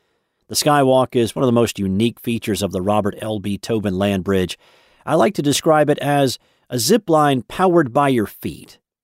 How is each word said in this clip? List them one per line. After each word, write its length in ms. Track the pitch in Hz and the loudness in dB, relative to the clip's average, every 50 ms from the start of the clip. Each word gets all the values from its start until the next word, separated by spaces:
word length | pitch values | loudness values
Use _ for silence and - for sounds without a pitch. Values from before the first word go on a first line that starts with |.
| _ _ _ _ _ _ _ _ _ _ | _ _ _ _ _ _ _ _ _ _
The 80 | 110 | -8
Skywalk 600 | - - 151 147 143 139 131 131 131 127 - - | -2 0 2 2 4 4 4 4 2 2 2 0
is 200 | 127 117 107 - | 0 0 0 0
one 80 | - 135 | -2 0
of 40 | 127 | 2
the 40 | |
most 260 | 117 117 117 104 - - | 2 2 2 0 0 -4
unique 420 | 98 95 95 98 113 120 110 - | -4 -2 0 0 0 -2 -2 -4
features 440 | - 123 117 110 - 113 104 87 101 | -6 -6 -6 -6 -4 -4 -4 -2 -4
of 80 | 92 | -4
the 100 | 90 95 | -4 -4
Robert 320 | 90 101 104 107 95 101 92 - | -2 0 0 0 0 -2 -4 -6
L 200 | 110 110 110 107 | -6 -8 -6 -6
B 160 | 95 107 101 95 | -6 -6 -6 -6
Tobin 400 | - - 117 110 98 104 92 92 | -4 -4 -4 -4 -2 -4 -2 -2
Land 240 | 101 101 98 95 85 | -2 0 -2 -2 -2
Bridge. 340 | 95 98 95 90 85 - - _ _ _ _ _ _ _ _ _ | 0 0 0 0 -2 -6 -12 _ _ _ _ _ _ _ _ _
I 80 | - 143 | -2 0
like 220 | 165 220 226 208 | 2 2 0 0
to 80 | - 147 | -2 -2
describe 440 | 147 131 - - 160 156 151 151 139 | -2 -2 0 2 2 2 4 2 2
it 120 | 147 - | 0 -2
as 400 | - 143 143 143 139 131 - - _ _ _ _ _ - | -2 -2 0 0 0 0 -2 -6 _ _ _ _ _ -8
a 80 | 123 127 | -6 -4
zip 320 | 110 127 214 247 - - | 0 2 0 0 2 2
line 320 | 160 156 151 147 139 127 - | 2 2 4 2 2 0 -2
powered 500 | - - - 185 190 170 170 160 120 117 | -6 -4 -2 0 2 4 2 2 2 0
by 160 | 143 143 143 | 0 0 2
your 160 | 135 117 104 | 2 0 -2
feet, 540 | - - - - 104 73 71 - - - _ _ _ _ _ | -4 -6 -10 -12 -12 -12 -12 -16 -20 -20 _ _ _ _ _